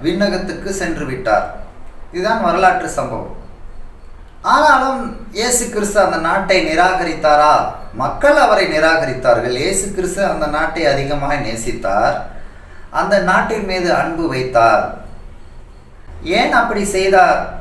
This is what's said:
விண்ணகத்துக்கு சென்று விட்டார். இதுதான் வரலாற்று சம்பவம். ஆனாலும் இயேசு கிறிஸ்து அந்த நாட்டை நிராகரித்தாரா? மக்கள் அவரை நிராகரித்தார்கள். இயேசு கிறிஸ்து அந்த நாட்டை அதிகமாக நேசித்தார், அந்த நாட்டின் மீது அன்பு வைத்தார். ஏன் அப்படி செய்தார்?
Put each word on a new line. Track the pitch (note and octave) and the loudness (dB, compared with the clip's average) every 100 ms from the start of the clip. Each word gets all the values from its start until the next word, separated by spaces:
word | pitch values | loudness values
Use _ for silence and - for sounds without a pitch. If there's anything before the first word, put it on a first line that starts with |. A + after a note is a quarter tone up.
| D3+ | 0
விண்ணகத்துக்கு | F#3 G3+ F3+ G3 E3 G3 - | 2 2 0 -4 -6 -6 -4
சென்று | E3+ D#3 C#3 | -4 -4 -4
விட்டார். | B2+ A2+ G2+ - - - - - - - | -4 2 2 2 -10 -14 -12 -14 -12 -10
இதுதான் | F3 G3+ A3+ F3 | -4 -2 0 0
வரலாற்று | F3 F#3+ F3+ E3 C#3+ | 4 4 4 -2 -4
சம்பவம். | A#2+ G#2+ - - - - - - - - - - - - - | -4 -6 -8 -12 -14 -14 -14 -12 -12 -14 -18 -18 -18 -6 2
ஆனாலும் | B3 D4+ C4+ C4 B3 A#3+ - - G3+ | 4 6 4 2 -4 -6 -10 -10 -4
இயேசு | A#3+ - G#3 G#3 | 0 0 -2 -4
கிறிஸ்து | G3+ G#3 | 0 2
அந்த | - E3 E3 | 2 2 0
நாட்டை | F#3+ F#3 F#3+ - | -2 2 2 2
நிராகரித்தாரா? | D#3+ F3+ F#3 F3 D#3 D3+ D3 D3+ C#3+ - - - A#2 | 2 2 2 -2 0 4 6 6 4 2 -6 -12 -6
மக்கள் | C3 - C#4+ D4+ - | -4 2 4 6 4
அவரை | G3 F#3 D#3 | 4 2 2
நிராகரித்தார்கள். | D#3+ D#3+ D#3+ B2 B2+ A#2 B2 B2+ | 2 2 0 0 2 2 2 -2
இயேசு | E3 G3+ - - | 0 -2 -4 -4
கிறிஸ்து | F3+ G3+ F#3 | -4 -2 -2
அந்த | D#3 D3 D3+ | 0 -2 -2
நாட்டை | D#3 E3+ D3+ | -2 0 2
அதிகமாக | C#3 C#3 C#3+ C#3 C#3+ A#2 | 2 0 -2 -2 -2 -4
நேசித்தார், | A2+ B2 A2+ F#2 G2+ A#2+ - - - - - - - - D#3 | -4 -4 -4 -2 0 0 -2 -6 -10 -14 -16 -18 -18 -6 -4
அந்த | F#3 G3+ F#3 | 2 2 2
நாட்டின் | G#3 - A3 G3 | 0 0 -4 -4
மீது | F#3 F3 F3 | -2 0 0
அன்பு | - - D#3+ C3 | 0 -2 -2 -2
வைத்தார். | B2+ A#2 A2+ G#2 G#2+ - - - - - - - - - - - - - D#3+ G3+ | 0 4 4 4 0 -8 -14 -14 -16 -16 -18 -18 -20 -20 -20 -20 -18 -12 -2 0
ஏன் | - B3 | 2 2
அப்படி | - G#3 - F#3+ | 2 -2 -2 0
செய்தார்? | F#3+ F#3+ F3+ D3 - - | 4 6 6 2 -2 -8